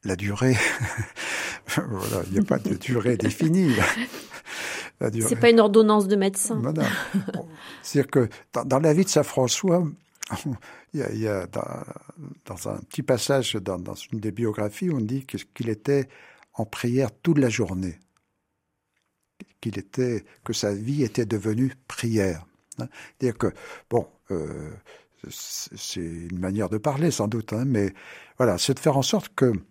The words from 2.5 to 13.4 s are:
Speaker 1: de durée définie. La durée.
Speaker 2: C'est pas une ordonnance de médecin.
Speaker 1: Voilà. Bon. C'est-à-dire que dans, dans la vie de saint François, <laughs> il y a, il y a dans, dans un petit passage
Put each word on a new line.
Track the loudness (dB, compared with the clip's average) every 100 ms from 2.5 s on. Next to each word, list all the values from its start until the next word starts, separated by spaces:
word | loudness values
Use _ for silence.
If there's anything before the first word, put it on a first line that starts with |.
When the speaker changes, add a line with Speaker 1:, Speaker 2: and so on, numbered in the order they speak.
| 0
Speaker 1:
de | 0
durée | -4 0 0 2 0
définie. | 0 0 2 4 4 4 2 0 -6 -8 -16 -18 -14 -10 -8 -8 -12 _
La | -2
durée. | 0 0
Speaker 2:
C'est | 4
pas | 6
une | 8
ordonnance | 8 8 8 6 4
de |
médecin. | 2 2 0 -4 -2
Speaker 1:
Voilà. | -2 0 0 -2 -2 -4 -2
Bon. | -8 -10 -16 -18 -16
C'est-à-dire | -2 0 2
que | 2 2 -2 -6
dans, | -4 2
dans | 4
la | 6
vie | 4
de | 4
saint | 4
François, | 2 2 0 2 2 2 2 -4 _ _ -10
<laughs> | -8 -6 -8 -10 -20 _
il | -6
y |
a, | -4
il | -2
y | -2
a | -2 -4
dans, | -6 -6 -8 -12 -16 -18 -18 -16 -18
dans | -14 -10 -8
un | -8
petit | -8 -8
passage | 0 0 2 0